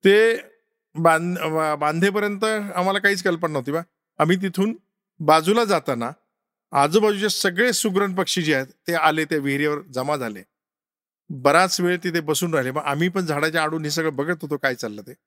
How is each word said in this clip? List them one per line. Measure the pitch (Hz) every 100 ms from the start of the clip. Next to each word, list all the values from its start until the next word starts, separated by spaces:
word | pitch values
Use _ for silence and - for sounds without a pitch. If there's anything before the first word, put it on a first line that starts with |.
ते | 190 208 226 226 - _ _ _ _
बांध-, | 156 165 160 175 180
बा-, | 156 160 156
बांधेपर्यंत | 151 147 160 190 202 208 202 220 220 202
आम्हाला | 180 185 196
काहीच | 196 196
कल्पना | 185 170 170
नव्हती | 151 127
बा. | 156 170 _ _ _
आम्ही | 156 185
तिथून | 190 175 202 226 _ _ _ _
बाजूला | 156 160 160 220
जाताना | 226 180 - 120 117 156 _ _ _ _ _
आजूबाजूचे | 143 143 180 214 202 208
सगळे | - 196 175 247
सुगरण | 220 220 190 202
पक्षी | 185 180 -
जे | 156
आहेत, | 139 131
ते | _ -
आले, | 170 156 156
त्या | 156 156
विहिरीवर | 139 139 151 147
जमा | - 127 131 147
झाले. | 120 101 92 _ _ _ _ _ _ _ _
बराच | 139 131 151 185 -
वेळ | 180 180
तिथे | 180 170
बसून | 151 151 175
राहिले. | 156 127
मग | 139
आम्ही | 147 143 180
पण | 185 175
झाडाच्या | 147 156 165
आडून | 156 160
हे | 151
सगळं | 147 160
बघत | 135 147 170
होतो, | 156 147
काय | 139
चाललं | 127 113 104
ते. | 101 127